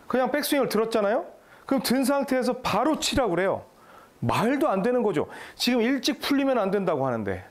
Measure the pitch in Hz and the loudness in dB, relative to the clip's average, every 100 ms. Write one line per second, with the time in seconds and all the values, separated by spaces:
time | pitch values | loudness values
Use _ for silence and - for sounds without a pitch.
0 | - 247 254 294 294 285 233 214 226 226 | -2 0 2 0 0 0 2 0 0 2
1 | 202 269 - - - - - 269 - 254 | 2 0 -2 -12 -20 -12 -2 -2 0 0
2 | 254 285 269 262 240 247 - 185 302 302 | 2 0 0 0 0 -2 -2 0 0 0
3 | - - 226 170 190 107 - - - - | 0 0 0 0 0 -2 -6 -20 -20 -20
4 | - - 120 117 220 277 294 196 226 247 | -20 -6 -2 0 2 2 0 0 0 0
5 | 208 147 - - - - - 247 226 277 | 0 0 -4 -8 -16 -6 0 2 2 0
6 | - - - 277 269 247 196 202 175 143 | -2 -4 0 0 2 2 0 0 0 0
7 | 135 113 98 95 - | 0 -2 -2 -6 -8